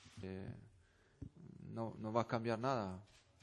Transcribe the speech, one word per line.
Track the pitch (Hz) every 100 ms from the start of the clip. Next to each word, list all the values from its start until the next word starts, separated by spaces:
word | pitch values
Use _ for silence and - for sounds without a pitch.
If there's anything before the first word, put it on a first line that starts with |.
| - -
Eh, | 95 95 95 - - - - _ - - - - - - -
no, | 107 113 -
no | 107
va | 117
a | 110
cambiar | 120 117 110
nada. | 131 127 98 92 - - - -